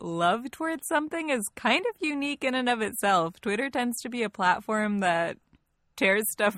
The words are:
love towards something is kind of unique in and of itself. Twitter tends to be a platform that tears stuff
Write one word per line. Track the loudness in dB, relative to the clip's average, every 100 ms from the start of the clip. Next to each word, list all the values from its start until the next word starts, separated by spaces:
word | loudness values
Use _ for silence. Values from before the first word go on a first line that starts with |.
love | -8 0 2 2 -2
towards | -6 -4 -4 -2
something | -2 -2 -4 -2
is | -2 -4 -2
kind | 2 2 0
of | -2
unique | -4 -2 -4 -2
in | -2 0
and | 0
of | 0
itself. | -2 -2 2 2 2 -4
Twitter | -4 -2 -2
tends | -2 -2 -4
to | -6
be | -4
a | -4
platform | 2 2 2 0 -2 0 2
that | 2 2 0 -4 _ _ _ _ _ 0
tears | 2 4 0
stuff | 0 0